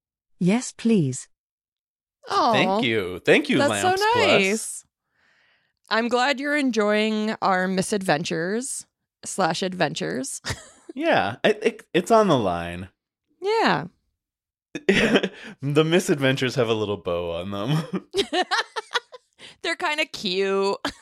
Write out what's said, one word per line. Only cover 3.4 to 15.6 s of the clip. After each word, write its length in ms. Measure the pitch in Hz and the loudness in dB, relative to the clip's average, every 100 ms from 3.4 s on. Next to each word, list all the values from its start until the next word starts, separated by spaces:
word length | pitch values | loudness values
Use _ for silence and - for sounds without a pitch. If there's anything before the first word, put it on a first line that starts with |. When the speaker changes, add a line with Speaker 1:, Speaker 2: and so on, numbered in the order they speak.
| 285 | 4
Speaker 3:
you, 80 | 190 | 2
Speaker 2:
That's 240 | 277 - | 2 2
Speaker 3:
Lamps 200 | 370 381 | 0 2
Speaker 2:
so 60 | 427 | 2
Speaker 3:
Plus. 140 | 480 392 | 2 4
Speaker 2:
nice. 580 | 214 190 220 - - - _ _ _ _ _ _ _ _ _ - | 4 2 -2 -6 -14 -18 _ _ _ _ _ _ _ _ _ -4
I'm 200 | 220 233 | -2 0
glad 300 | 240 262 254 | 2 0 -2
you're 160 | 294 294 | -2 0
enjoying 760 | 262 220 208 214 220 214 214 - | 0 0 2 2 0 0 -2 -2
our 260 | 180 185 185 | 0 0 0
misadventures 1200 | 190 - 208 185 151 170 165 175 226 262 - - _ _ _ | -2 -2 -2 0 0 0 -4 -4 -4 -6 -10 -14 _ _ _
slash 380 | - - 165 165 | -8 -2 0 0
adventures. 800 | 185 180 151 156 160 240 269 - - | -4 -2 -2 -2 -6 -6 -8 -10 -10
<laughs> 40 | - - - - 262 | -10 -12 -20 -16 -4
Speaker 3:
Yeah, 380 | 330 170 95 117 | 2 2 0 0
it, 140 | 170 - | 0 0
it, 240 | 226 - - | -2 -4 -2
it's 180 | 156 - | -2 4
on 180 | 226 202 | 4 6
the 100 | 135 | 4
line. 500 | 95 87 85 87 90 _ _ _ _ - | 2 0 -4 -8 -12 _ _ _ _ -8
Speaker 2:
Yeah. 460 | 381 453 277 156 180 _ _ _ _ _ _ _ _ - - | -2 2 2 0 -4 _ _ _ _ _ _ _ _ -6 0
Speaker 3:
<laughs> 400 | 208 214 247 - - 226 190 | 2 4 2 0 -8 -20 -10